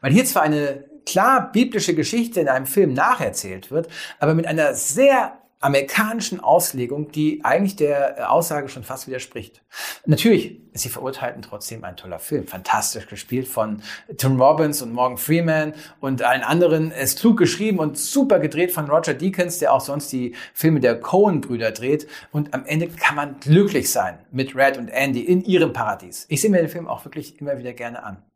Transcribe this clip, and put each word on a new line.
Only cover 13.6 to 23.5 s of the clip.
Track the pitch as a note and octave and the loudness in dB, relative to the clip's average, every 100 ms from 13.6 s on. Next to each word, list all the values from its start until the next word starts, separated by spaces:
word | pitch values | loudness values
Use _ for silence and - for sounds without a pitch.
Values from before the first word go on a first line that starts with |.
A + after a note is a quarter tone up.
| A2 G#2 - - - - | -4 -4 -10 -18 -16 -4
Tim | C3 C3+ | 0 4
Robbins | C3 D#3 D#3 C#3+ | 6 6 2 -2
und | B2 | -6
Morgan | A#2 B2+ B2 | -2 -2 -2
Freeman | - E3 E3 D#3 D3+ D3+ - _ | 0 2 2 0 -2 -6 -18 _
und | C3+ C3 | -4 0
allen | A#2+ C3 | 0 0
anderen. | A#2 D#3+ F3 D#3+ D#3+ | 2 2 4 4 0
Es | B2 C3+ | -2 -4
ist | - | 2
klug | A3+ A3+ | 4 4
geschrieben | F3 - G#3+ F#3+ | 4 2 -2 0
und | D#3 - | -2 -4
super | - C#4 C4+ F#3 | -4 0 4 2
gedreht | D3 D3+ F3+ | 2 0 -2
von | E3 C#3+ | -2 0
Roger | D3+ E3 | 0 0
Deakins, | B2+ F3 F#3+ F3 E3+ | -2 -2 -2 -4 0
der | C#3+ | 2
auch | C3+ | 2
sonst | C3+ C#3+ - | 0 -8 -6
die | C3 B2 A#2 - | -6 -6 -8 -16
Filme | - D#3+ D#3 | 0 2 4
der | B2 A#2 | 4 2
Coen-Brüder | - F#3 G#3 D#3+ C3 A#2+ A2+ | 0 4 4 2 -2 -2 -2
dreht. | G#2+ B2 D3 - - - | -2 -2 -2 -2 -18 -8
Und | D3+ D3 | -4 -4
am | C3+ C3+ | -4 -2
Ende | D3+ E3+ | -2 -2
kann | - - D3 | -2 -2 0
man | D3 C#3 | -6 -8
glücklich | C3+ | 4